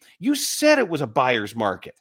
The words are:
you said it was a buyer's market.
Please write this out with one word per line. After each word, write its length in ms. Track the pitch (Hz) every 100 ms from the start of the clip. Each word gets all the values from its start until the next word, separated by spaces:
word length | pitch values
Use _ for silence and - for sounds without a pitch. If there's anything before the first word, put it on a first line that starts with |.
| _ _
you 160 | 208 285
said 420 | - - 302 294
it 100 | 214
was 140 | 156
a 60 | 131
buyer's 480 | 139 127 120 101 113
market. 400 | 104 87 - -